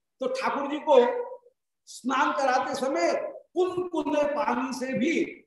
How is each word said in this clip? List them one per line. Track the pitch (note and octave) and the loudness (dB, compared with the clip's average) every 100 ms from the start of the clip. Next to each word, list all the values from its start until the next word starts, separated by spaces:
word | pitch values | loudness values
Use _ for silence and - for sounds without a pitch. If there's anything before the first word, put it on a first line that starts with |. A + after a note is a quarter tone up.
| _ _ | _ _
तो | C4 | -6
ठाकुर | - - C4+ C#4 | -2 -2 -2 -4
जी | D4 | -4
को | D#4 C4+ B3 - - - - _ _ _ - | 6 8 8 2 -6 -12 -20 _ _ _ -20
स्नान | - A#3+ C4+ D#4+ | -10 -2 0 0
कराते | D4+ C4+ B3+ C4 B3+ | 2 2 2 0 -2
समय | C4 E4 E4 - - - - E4+ | -2 0 0 0 -4 -12 -8 -2
कुनकुने | F4 F4+ F4+ D#4+ D4 D4 C#4+ | -2 -2 -4 -4 -2 0 0
पानी | - A3 B3 C4 - | 0 -2 -2 -4 -6
से | C4 | -4
भी | G#3+ D#4+ C4+ - - | -2 0 0 -2 -6